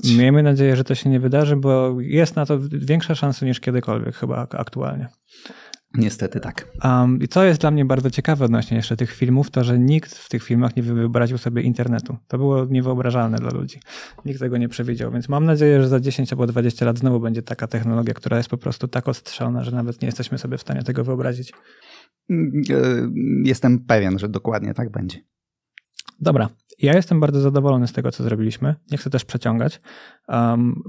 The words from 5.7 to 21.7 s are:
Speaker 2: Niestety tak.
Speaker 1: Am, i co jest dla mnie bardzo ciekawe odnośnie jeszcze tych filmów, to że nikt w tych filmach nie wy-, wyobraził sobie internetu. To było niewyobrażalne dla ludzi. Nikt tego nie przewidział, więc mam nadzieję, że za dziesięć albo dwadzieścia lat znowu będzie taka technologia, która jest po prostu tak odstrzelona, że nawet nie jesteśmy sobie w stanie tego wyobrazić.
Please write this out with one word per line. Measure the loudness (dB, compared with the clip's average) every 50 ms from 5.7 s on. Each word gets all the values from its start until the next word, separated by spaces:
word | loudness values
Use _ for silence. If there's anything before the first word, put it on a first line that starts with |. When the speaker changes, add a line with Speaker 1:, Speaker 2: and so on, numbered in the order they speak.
| -20 -20 _ _ -2 0
Speaker 2:
Niestety | 0 0 0 -4 -6 -6 -6 -6
tak. | -8 -10 -10 -12 -14 -14 -8 -2
Speaker 1:
Am, | 0 2 4 4 4 4 2 0
i | 0 0
co | 2 4 4
jest | 6 4 4
dla | 2 2
mnie | 2 2 2
bardzo | 2 2 2 0 0
ciekawe | -2 -2 -2 0 0 2 2
odnośnie | 2 2 2 0 0 -2 -2
jeszcze | -2 -2 -2 -2
tych | -2 -4
filmów, | -2 -2 0 2 4 2 2 0
to | 0 0 0
że | 2 2 4
nikt | 4 4 4 2 0 -2 -12
w | -20 -12 -8
tych | -8 -6 -4
filmach | -2 0 2 2 0 0
nie | -2 -2
wy-, | -2 0
wyobraził | 0 0 0 2 2 2 0 0 -2
sobie | -4 -4 -2 -2
internetu. | 0 0 0 0 0 -2 -2 -2 -4 -6 -10 -12 _ -8
To | -4 -2
było | 0 2 2 2 0
niewyobrażalne | 0 0 0 0 0 0 -2 0 0 0 0 0 0 -2 -2
dla | -4 -4
ludzi. | -6 -6 -6 -8 -10 -14 -20 -20 -20 -18 -18 -20 -18 -14 -10
Nikt | -10 -8 -6
tego | -4 -4 -2 -2
nie | -2 -4
przewidział, | -4 -6 -6 -4 -4 -6 -6 -6
więc | -6 -6 -4 -2
mam | -2 2 2
nadzieję, | 2 4 4 6 6 6 6
że | 6 4
za | 4 2
dziesięć | 0 0 -2 -2 -2 -2 -2
albo | -2 0 0
dwadzieścia | 0 0 0 0 0 0 0
lat | 0 0 0
znowu | 0 0 0 0
będzie | 0 -2 -4 -4
taka | -6 -8 -8 -8 -8 -6
technologia, | -4 -4 -2 0 0 0 0 -2 -4
która | -6 -4 -2 -2 -2
jest | -2 -2
po | -4 -6
prostu | -6 -6 -6 -6 -6 -6
tak | -4 -4 -4 -4
odstrzelona, | -4 -6 -8 -14 -10 -8 -6 -4 -4 -4 -4
że | -4
nawet | -4 -4 -4 -6 -6 -6
nie | -6
jesteśmy | -6 -6 -6 -6 -8 -8 -8
sobie | -8 -8 -8 -8
w |
stanie | -8 -6 -6 -6 -6
tego | -6 -4 -4 -4
wyobrazić. | -4 -4 -4 -4 -4 -6 -6 -8 -14 -16 -20 _ _